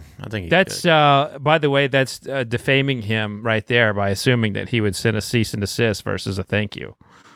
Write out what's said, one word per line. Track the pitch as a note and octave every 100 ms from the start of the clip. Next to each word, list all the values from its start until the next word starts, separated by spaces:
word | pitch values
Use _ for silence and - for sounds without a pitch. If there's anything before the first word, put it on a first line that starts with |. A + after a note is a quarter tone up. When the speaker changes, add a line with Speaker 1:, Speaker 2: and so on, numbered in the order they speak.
| - -
Speaker 1:
I | -
think | G#2+
he's | F2
Speaker 2:
That's, | F3 F#3+ D3+
Speaker 1:
good. | F3+
Speaker 2:
uh, | D#3+ D3 C#3 D3 C#3+
by | C#3 D#3+
the | D3
way, | C#3 C#3
that's, | C3+ C3 - -
uh, | C3+
defaming | A#2+ A#2 - C3+ C#3 C3
him | G#2 A2 G#2 G#2
right | A2+ A2 -
there | A#2+ A2+
by | G2+ G2
assuming | G2 - B2 A2+
that | G2+ G2
he | A#2+
would | G#2
send | F#2 A#2 G#2+
a |
cease | - A#2+ G#2+
and | A2+
desist | G2+ - A#2 G2+
versus | - F#2+ - G2
a |
thank | - G2+ G#2 -
you. | - - _ - -